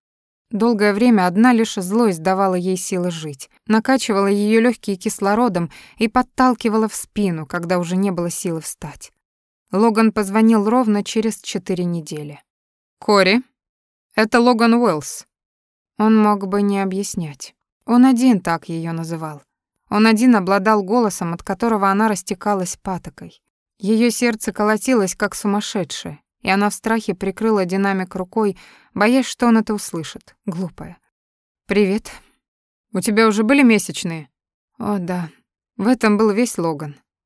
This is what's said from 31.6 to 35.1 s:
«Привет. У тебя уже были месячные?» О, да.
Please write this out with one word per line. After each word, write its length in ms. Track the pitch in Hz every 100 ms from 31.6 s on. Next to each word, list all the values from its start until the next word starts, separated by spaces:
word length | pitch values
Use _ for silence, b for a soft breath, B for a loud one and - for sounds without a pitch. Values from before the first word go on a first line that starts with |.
| -
«Привет. 440 | 202 202 208 - - _ _ _ _ _ _ _
У 100 | 185
тебя 260 | 180 208 226
уже 160 | 208
были 180 | 220 285
месячные?» 680 | 254 214 - 156 180 160 143 _ _ _ _ -
О, 180 | 208 202
да. 320 | 175